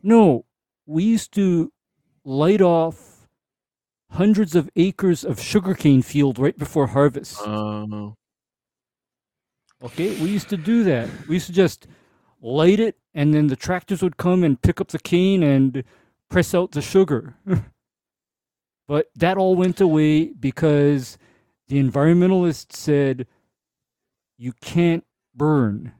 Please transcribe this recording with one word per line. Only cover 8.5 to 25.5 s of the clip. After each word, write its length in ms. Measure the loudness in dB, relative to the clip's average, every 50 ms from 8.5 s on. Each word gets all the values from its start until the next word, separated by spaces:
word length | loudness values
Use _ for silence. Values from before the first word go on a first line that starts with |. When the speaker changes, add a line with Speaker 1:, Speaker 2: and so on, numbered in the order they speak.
| _ _ _ _ _ _ _ _ _ _ _ _ _ _ _ _ _ _ _ _ _ _ _ _ _ _
Speaker 1:
Okay, 280 | -18 -16 -8 -6 -6 -6 -4 -4
we 80 | -4 -4
used 180 | -4 -4 -4 -6
to 60 | -8
do 280 | -8 -2 0 0 2 2
that. 240 | 2 0 -2 -4 -8 -12 -16 -8 -6
We 60 | -6
used 140 | -6 -6 -4
to 40 |
just 360 | 0 2 2 0 0 -6 _ -20 -20 _ _ _ _ _ _ _ _ _
light 380 | -10 -4 0 2 4 4 4 4
it, 180 | 2 -2 -2 _ _ _
and 220 | _ -2 0 2 2
then 140 | 2 2 0
the 80 | -2
tractors 460 | -4 -4 -6 -6 -6 -4 -6 -6 -2
would 140 | -2 -4 -4
come 280 | -2 -2 0 2 2 2
and 180 | 2 0 2
pick 180 | 0 -2 0 0
up 80 | -6 _
the 120 | -8 -12
cane 420 | _ -2 0 2 2 2 2 2
and 400 | 2 2 4 4 2 0 0 -4 -10 _ _ _ _ _ _ _ _ _
press 240 | 0 0 0 0 0
out 180 | -2 -2 -2
the 100 | -6 -8
sugar. 540 | -8 0 2 2 2 2 0 -4 -4 -10 -20 _ _
<laughs> 180 | -2 -2 -2 -2 -6 _ _ _ _ _ _ _ _ _ _ _ _ _ _ _ _ _ _ _ _ _ _ _ -4
But 220 | -4 -4 -4 _ _
that 200 | -2 -2 0 0
all 200 | 0 0 2 2
went 240 | 2 2 0 0 2
away 460 | 2 2 4 2 2 4 2 2 0
because 920 | -2 -6 -6 -6 -6 -4 0 0 2 2 4 4 2 2 0 -4 -8 -16 _ _ _ _ _ _ _ _ _ _
the 160 | _ -2 0
environmentalists 960 | 0 0 0 2 2 4 4 4 4 2 2 2 0 0 -2 -6 -10 _ -20
said, 500 | -10 -4 0 0 0 2 0 -2 -4 -8 _ _ _ _ _ _ _ _ _ _ _ _ _ _ _ _ _ _ _ _ _ _ _
"You 140 | -12 -12 -12 _
can't 420 | -18 -6 -2 0 2 2 0 -2 -6 _ _ _ _ _ _
burn." 580 | -4 0 0